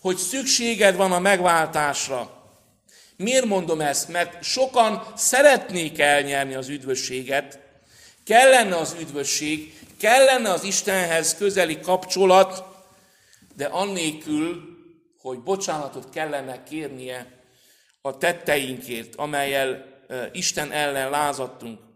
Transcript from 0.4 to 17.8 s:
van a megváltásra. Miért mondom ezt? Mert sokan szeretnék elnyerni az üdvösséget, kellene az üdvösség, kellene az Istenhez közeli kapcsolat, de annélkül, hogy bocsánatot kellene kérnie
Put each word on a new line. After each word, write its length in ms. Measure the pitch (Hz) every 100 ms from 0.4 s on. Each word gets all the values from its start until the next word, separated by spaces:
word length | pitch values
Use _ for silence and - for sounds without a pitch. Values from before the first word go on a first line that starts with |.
| 269 - 233 220 202 180
van 160 | 190
a 60 | 180
megváltásra. 1160 | 190 190 180 165 156 160 147 135 - 131 110 - _ _ _ _ _ _ _ _
Miért 280 | 190 262
mondom 360 | 240 196 165 160
ezt? 280 | 151 139 -
Mert 340 | 170 175 -
sokan 720 | - 254 262 254 220 196 - -
szeretnék 840 | - 254 285 262 - 180 160 156
elnyerni 540 | 143 143 143 139 135
az 140 | 135 131
üdvösséget, 920 | 143 127 127 - 127 127 139 135 - _ _ _ _ - _
kellene 520 | - 220 269 262 214 175
az 200 | 156 170
üdvösség, 760 | 156 143 135 - 151 156 151 - - -
kellene 520 | 214 254 269 254 226
az 120 | 175
Istenhez 760 | 196 185 - 196 175 165 156 -
közeli 440 | 202 190 175 156
kapcsolat, 840 | - 185 - 185 190 185 185 - - - _ _ _ _ _ _ _ -
de 60 |
annélkül, 1120 | 143 175 202 190 160 156 151 151 160 170 165 - - _ _ _
hogy 180 | 131 127
bocsánatot 720 | 120 190 196 156 139 135 127
kellene 520 | 160 156 147 131 123
kérnie 640 | - 156 147 131 127 127 123 _ _ _ _ _